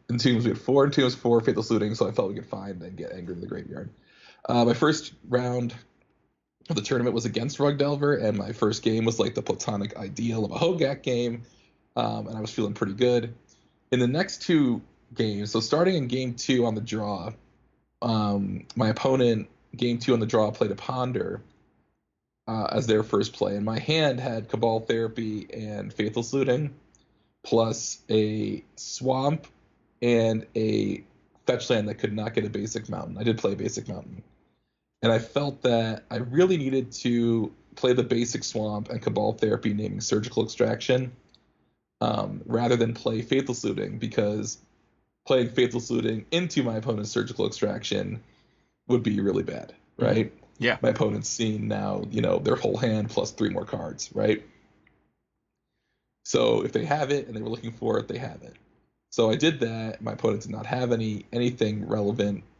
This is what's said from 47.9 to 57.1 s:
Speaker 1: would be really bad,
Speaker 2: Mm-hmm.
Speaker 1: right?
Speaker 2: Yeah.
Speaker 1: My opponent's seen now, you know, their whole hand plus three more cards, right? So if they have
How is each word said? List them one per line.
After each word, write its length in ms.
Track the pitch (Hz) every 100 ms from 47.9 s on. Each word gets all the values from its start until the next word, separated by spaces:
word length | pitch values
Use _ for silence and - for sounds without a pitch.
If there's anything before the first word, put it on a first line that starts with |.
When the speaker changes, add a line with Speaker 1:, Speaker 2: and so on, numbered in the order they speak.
| 98 95 113 - _ _ _ _ _ -
Speaker 1:
would 140 | 123
be 180 | 110 101
really 240 | 98 -
bad, 280 | - - - - _ -
Speaker 2:
Mm-hmm. 60 |
Speaker 1:
right? 280 | 113 107 104 - - -
Speaker 2:
Yeah. 180 | 120 113
Speaker 1:
My 80 | 110
opponent's 400 | 104 107 101 107
seen 380 | - 110 107 107
now, 340 | 104 101 98 104
you 100 | 110
know, 180 | 92 90
their 180 | 95 -
whole 200 | 101 101
hand 320 | 117 107 110
plus 220 | - -
three 180 | - 104
more 160 | 92
cards, 460 | - - - - -
right? 280 | 107 107 - - _ _ _ _ _ _ _ _ _ _ _ _ _ _ _ _ _
So 380 | - 131 117 110
if 100 | -
they 120 | 113
have 260 | 113 151 139